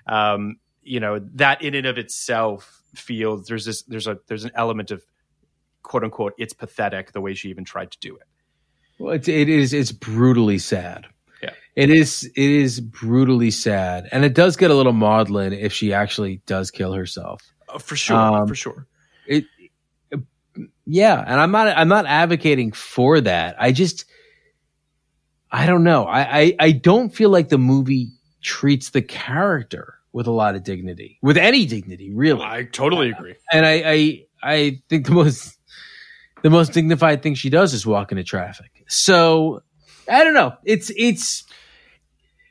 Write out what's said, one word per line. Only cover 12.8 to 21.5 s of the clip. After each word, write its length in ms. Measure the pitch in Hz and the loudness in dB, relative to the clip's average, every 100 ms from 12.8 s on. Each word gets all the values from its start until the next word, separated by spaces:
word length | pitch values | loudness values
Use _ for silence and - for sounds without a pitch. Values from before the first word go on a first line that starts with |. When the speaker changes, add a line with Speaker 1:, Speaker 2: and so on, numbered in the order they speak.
Speaker 2:
brutally 680 | 113 - 113 123 131 127 117 | -10 -10 0 2 4 2 0
sad. 580 | 101 113 98 92 90 90 | -2 -2 -2 -4 -6 -4
And 140 | 131 | 0
it 100 | 143 | 2
does 220 | 127 180 - | 4 4 4
get 140 | 180 | 4
a 40 | |
little 180 | 139 131 | 4 4
maudlin 580 | 113 107 110 101 101 95 | 2 2 2 0 -2 -4
if 200 | 98 104 | -6 -6
she 180 | - 107 | -4 -2
actually 480 | 98 104 - 101 92 - | -2 -2 -4 -6 -8 -6
does 240 | 95 95 | -6 -6
kill 240 | - 95 | -6 -6
herself. 480 | 95 90 90 87 - _ _ - | -6 -8 -12 -14 -16 _ _ -20
Speaker 1:
Uh, 100 | - | -18
for 160 | - 147 | -12 -6
sure, 200 | - 113 | 0 2
Speaker 2:
Um, 320 | 110 107 104 | 2 2 0
Speaker 1:
for 60 | |
sure. 320 | - - - - _ _ _ - | -4 -10 -14 -20 _ _ _ -4
Speaker 2:
it, 180 | 147 143 _ 90 _ _ _ _ 147 - _ _ - - _ - | -4 -4 _ _ _ _ _ _ -12 -12 _ _ -18 -18 _ -4
yeah. 360 | 170 214 156 - | 2 4 2 0
And 120 | 131 | 0
I'm 100 | 165 | 2